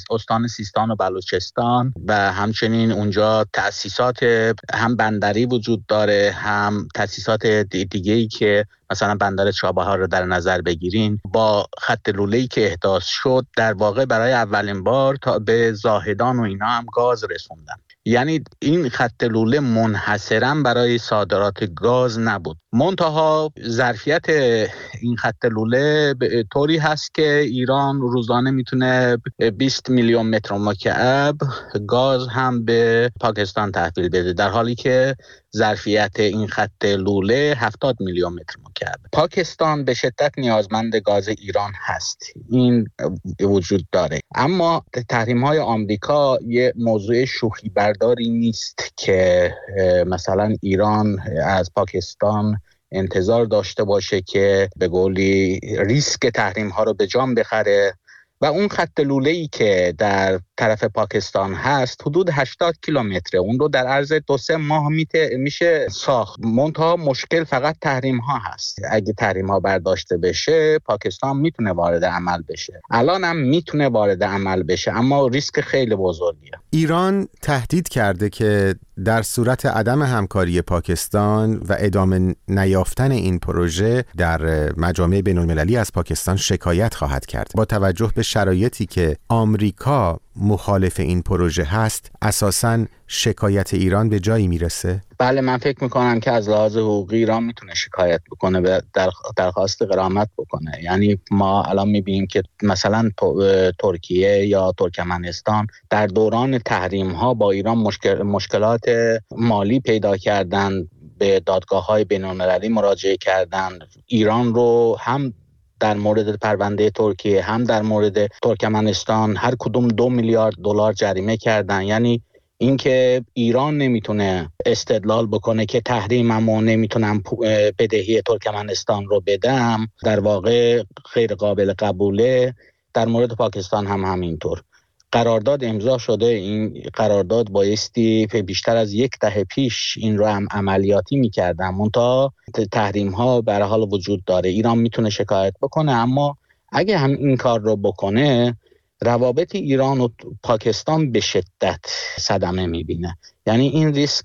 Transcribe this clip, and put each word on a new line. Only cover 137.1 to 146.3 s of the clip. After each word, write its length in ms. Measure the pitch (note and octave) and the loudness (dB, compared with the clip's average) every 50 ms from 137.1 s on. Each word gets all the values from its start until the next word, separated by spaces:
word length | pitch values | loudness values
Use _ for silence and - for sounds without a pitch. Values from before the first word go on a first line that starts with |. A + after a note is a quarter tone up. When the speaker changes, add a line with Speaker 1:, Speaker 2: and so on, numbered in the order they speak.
| G#2 G2+ F#2+ F2+ A2 A#2 A#2 G2+ | 2 2 2 2 2 0 0 0
Speaker 1:
بایستی 800 | G2 G2+ G2 G2+ G#2 - - - - A#2+ A2+ A2+ A2+ A2+ G#2+ G#2+ | 0 2 2 2 2 -2 -4 -4 -2 0 2 4 4 2 2 0
پ-، 40 | - | 0
بیشتر 400 | A2 G2 G2 F#2+ F#2+ - A#2+ A#2 | -2 -2 -2 -4 -4 0 0 2
از 160 | A#2 A2 G2+ | 2 0 0
یک 180 | G2 A2 C3 C#3 - - | 0 0 -2 -2 -2 -2
دهه 240 | A#2 G#2 G2+ G#2+ F#2+ | -2 -2 0 -2 -4
پیش 540 | - - C3+ C#3 A#2 - - - - - A#2+ | -2 -2 -2 -2 -2 -2 -4 -6 -6 -6 -4
این 180 | A2 G#2+ G#2+ G2+ | -2 0 2 2
رو 80 | G#2 | 2
هم 220 | G#2+ G#2 G2 G#2 G#2 | 2 0 0 -2 -4
عملیاتی 640 | - G#2 G2 G2 F#2+ G2 G2 G2 G#2 G2 F#2+ - C#3+ | -4 -2 -2 0 0 2 2 2 2 2 0 0 0
می‌کردن، 540 | C#3 B2+ A2 G2+ A2 F#2 F2 F2 E2 F#2 F#2 | 0 0 0 0 0 -2 -2 -2 -2 -4 -4
منتها 640 | F#2 G2 G#2+ G#2+ - B2 A#2+ B2 B2+ C3 C#3 C#3+ - _ _ - - | -2 -2 -2 0 2 2 2 2 2 2 0 0 -2 _ _ -8 -4
ت-، 60 | - | -4
تحریم‌ها 800 | A2 - - A#2 G#2+ G2 F#2+ G#2 G2+ G2 F#2 G2 A#2+ C3 B2 A#2+ | -4 -2 -2 -2 -2 0 -2 -2 -2 -2 -2 0 2 2 2 2
به 120 | A2 A2 | 2 0
هر 100 | G2+ G2+ | 0 0
حال 260 | G#2 G2 A2 A2 A2 G2 | 0 0 0 0 0 0
وجود 320 | G#2 G2 F2+ F#2+ G2+ F#2 F#2+ | -2 -4 -2 -2 -4 -4 -2
داره. 240 | - F#2 F2+ F2 F#2 | 0 0 0 0 0
ایران 300 | F2+ G#2+ A2 A#2 A#2 A#2 | 0 0 2 2 2 2
می‌تونه 320 | A#2 A2+ - - A2+ G#2+ | 2 0 0 0 -2 -2
شکایت 440 | G2+ - G#2 - G#2 F#2+ F#2+ G2 G2 - | 0 -2 -2 0 0 0 0 0 -2 -2
بکنه، 300 | - D3 - D#3 D#3 D3 | -4 -4 -2 0 0 2
اما 440 | B2+ A2+ A#2 B2 C3 C#3 C#3+ C#3+ | 2 2 2 2 2 2 0 0